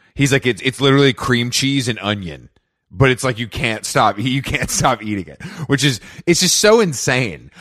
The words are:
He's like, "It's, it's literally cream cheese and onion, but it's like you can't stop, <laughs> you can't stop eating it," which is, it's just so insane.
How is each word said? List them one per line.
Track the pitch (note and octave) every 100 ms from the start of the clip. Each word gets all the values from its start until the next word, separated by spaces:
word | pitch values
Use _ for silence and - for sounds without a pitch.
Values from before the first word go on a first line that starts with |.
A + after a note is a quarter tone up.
| _
He's | - C#3
like, | C3+ B2+
"It's, | G#2
it's | C3 -
literally | C3+ C#3 C#3
cream | B2 - A#2+ A#2+
cheese | - C3 C#3 B2
and | G#2+
onion, | G2 G#2 F2+ C#2 B1 _ _ _ _
but | F#2 C3+
it's | B2
like | C3 A2
you | A#2
can't | - B2 A2
stop, | - C#3+ A2 G2+
<laughs> |
you | B2+ C3+
can't | B2+ C#3 B2
stop | - D3 A#2+
eating | G#2+ G#2 D#2+
it," | C#2+ F3 G3 D3+
which | C#3
is, | D3 A#2 - -
it's | - E3+
just | F3+ -
so | G#3+ A3+
insane. | G3+ C3 - B2+ A#2+ D2+ - -